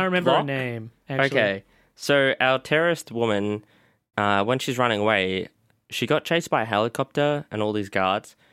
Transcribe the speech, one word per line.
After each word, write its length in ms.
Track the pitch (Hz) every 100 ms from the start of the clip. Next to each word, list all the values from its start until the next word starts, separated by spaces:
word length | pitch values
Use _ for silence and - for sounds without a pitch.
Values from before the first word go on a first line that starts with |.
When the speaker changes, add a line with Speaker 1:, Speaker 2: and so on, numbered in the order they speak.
| 185
Speaker 1:
remember 260 | 180 131
her 60 | 139
Speaker 2:
LeBlanc? 100 | 139
Speaker 1:
name, 440 | 135 127 117 113 - -
actually. 300 | 139 135 135
Speaker 2:
Okay. 240 | 104 98 - _ _ _
So 380 | - 143 135 -
our 200 | 131 131
terrorist 520 | - 151 170 160 -
woman, 520 | 117 117 101 104 104 - _ _ _ _ -
uh, 260 | 101 101
when 160 | 104 131
she's 180 | - 123
running 220 | 120 104
away, 480 | 104 101 92 95 - _ _ _ _
she 160 | - 120
got 180 | 147 -
chased 240 | 170 -
by 140 | 139
a 20 | 110
helicopter 800 | 104 117 - 131 147 147 147 -
and 100 | 107
all 120 | 107
these 160 | 107 98
guards. 460 | 98 95 104 - _ _